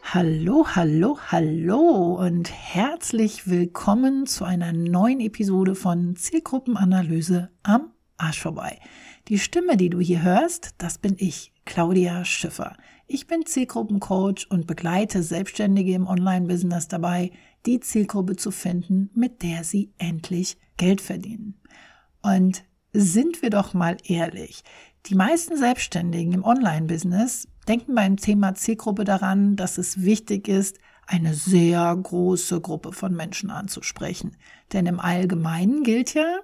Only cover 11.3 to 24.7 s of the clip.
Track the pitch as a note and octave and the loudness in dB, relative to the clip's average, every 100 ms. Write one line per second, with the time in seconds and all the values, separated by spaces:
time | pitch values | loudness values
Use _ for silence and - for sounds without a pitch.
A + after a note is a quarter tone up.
11.3 | - - _ - - E3+ F#3 F3 F3 F3 | -4 -16 _ -8 -2 2 2 2 -2 -4
12.3 | - E3+ - - - - _ _ C4+ - | -4 -6 -8 -10 -12 -20 _ _ -8 -4
13.3 | E4 D#4 - B3 A#3 G#3+ G3+ - F#3+ G3 | -4 -2 -4 -2 -4 -2 -2 0 0 0
14.3 | G3 - F#3 E3 E3 E3+ F3+ G#3+ G3 E3 | -2 -2 -2 -2 -4 -2 0 0 -2 -2
15.3 | E3+ G3 - G#3 G3 F#3 F#3 F#3 F#3 F#3 | -4 -6 -2 2 2 2 0 0 0 0
16.3 | F#3 F3 F3+ F3+ F3 C#3+ F#3 E3+ F3+ F3+ | 0 0 0 0 -2 -4 -4 -2 -2 -4
17.3 | - - _ - B3 - A3 G3+ G3+ F#3 | -8 -20 _ -2 -2 0 0 0 0 -2
18.3 | F#3 - F#3+ F3+ F3+ - F#3+ G3 A#3 B3 | -2 -6 -6 -4 -4 0 0 0 0 -2
19.3 | - E3+ E3 E3 G3+ G3+ _ E3+ D#3+ - | -2 -6 -4 -2 -2 -4 _ -6 -6 -4
20.3 | F3 F3+ - _ - F3 F#3+ - F#3 G3 | -4 -4 -8 _ 0 2 2 0 -10 -8
21.3 | A3+ G#3+ - _ - - _ _ _ G#3 | -12 -12 -16 _ -20 -20 _ _ _ 2
22.3 | F#3+ F#3 F#3 _ _ _ - G3 F#3+ D4+ | 4 4 2 _ _ _ 2 4 4 2
23.3 | E4 B3 G3+ G3 F3+ E3+ E3+ - E3+ E3 | 0 0 0 0 0 0 -2 -2 -2 -2
24.3 | - - - - | -4 -14 -16 -20